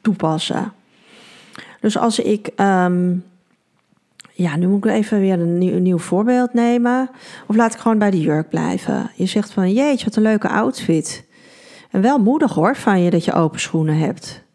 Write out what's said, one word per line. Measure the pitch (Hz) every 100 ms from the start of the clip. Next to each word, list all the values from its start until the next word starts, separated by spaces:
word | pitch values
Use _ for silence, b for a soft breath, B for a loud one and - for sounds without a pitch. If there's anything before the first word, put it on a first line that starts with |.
toepassen. | 220 180 160 160 - - 208 - _ B B B B B B B B B
Dus | 214 214
als | 233 220
ik, | - 214 -
ehm, | - 196 185 180 180 180 180 - _ _ _ _ _ _ _ _ - -
ja, | - 175
nu | 147 180
moet | 202
ik | 214
even | 214 208 208
weer | 190 185
een | 170 175
nieuw, | 180
een | 180
nieuw | 185 175
voorbeeld | - 185 226 247 247
nemen. | 240 240 240 240 254 262 B B B -
Of |
laat | 220 226
ik | 226
gewoon | 233 220
bij | 208
de | 185
jurk | 156 151 156
blijven. | 165 160 190 - 69 -
Je | -
zegt | 185 214 208
van, | - 185
"Jeetje, | 214 294 262
wat | -
een | 214
leuke | 214 214 -
outfit." | - 240 262 - 165 - - - B B B B B B
En | 190
wel | 214 285
moedig | 202 302 285
hoor, | - 185
van | 277 - 190
je | 175
dat | 170
je | -
open | - 160 -
schoenen | - 165 156 151
hebt. | 160 - - - _